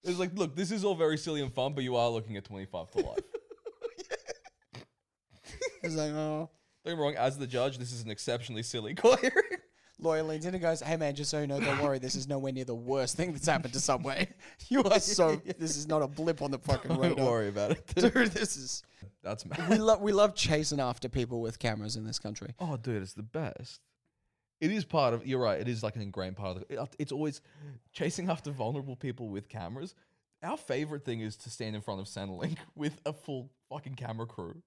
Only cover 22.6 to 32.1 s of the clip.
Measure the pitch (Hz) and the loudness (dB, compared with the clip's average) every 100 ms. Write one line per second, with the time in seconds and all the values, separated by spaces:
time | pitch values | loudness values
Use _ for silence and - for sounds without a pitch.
22.6 | 175 135 113 110 95 - 107 156 143 - | -4 -4 -2 -2 -2 -8 -8 -4 -4 -6
23.6 | - - _ _ _ _ _ _ _ _ | -14 -16 _ _ _ _ _ _ _ _
24.6 | 160 214 175 165 131 117 127 131 120 95 | 0 0 2 4 6 4 0 2 4 2
25.6 | 117 117 110 113 101 95 95 95 98 92 | 0 0 -2 -4 -6 -4 -4 -4 -4 -6
26.6 | - 135 135 - 143 139 151 139 _ 147 | -6 -6 -8 -6 -4 -2 -2 -4 _ -20
27.6 | 147 123 _ - 160 175 185 170 - 139 | -16 -16 _ -4 -2 -2 -2 -2 -2 -4
28.6 | 113 139 139 123 139 123 117 98 101 113 | -2 -2 -6 -6 -6 -6 -6 -6 -8 -10
29.6 | 87 120 180 - _ _ _ _ 165 311 | -8 -8 -12 -14 _ _ _ _ -6 -6
30.6 | - - 151 147 143 117 110 107 - - | -2 -2 -2 -4 -4 -4 -4 -6 -14 -8
31.6 | 113 107 104 98 98 | -6 -6 -6 -8 -6